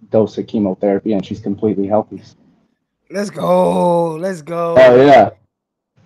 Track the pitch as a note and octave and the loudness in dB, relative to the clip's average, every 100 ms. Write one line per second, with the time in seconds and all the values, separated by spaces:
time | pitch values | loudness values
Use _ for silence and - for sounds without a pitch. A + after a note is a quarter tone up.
0 | _ A2 G#2 - - A2+ G2+ F#2 G#2 G2 | _ -2 -2 -6 -8 -4 -4 -2 -4 -2
1 | A2 G2+ - G2+ G2+ G2 G#2+ F#2+ G2 G#2+ | -4 -6 -6 -10 -10 -6 -4 -4 -4 -4
2 | - F#2+ - _ _ _ _ _ _ _ | -4 -12 -20 _ _ _ _ _ _ _
3 | _ F3+ G3+ D3 E3+ F3+ F3+ F3+ F3+ E3+ | _ -10 -10 -6 -2 0 0 0 0 0
4 | E3 D#3 F#3 F3+ D3 E3+ E3+ E3+ B2+ B2 | -2 -6 -10 -10 -10 -8 0 4 6 6
5 | C#3+ C3 G2 - _ _ _ _ _ _ | 6 6 4 -2 _ _ _ _ _ _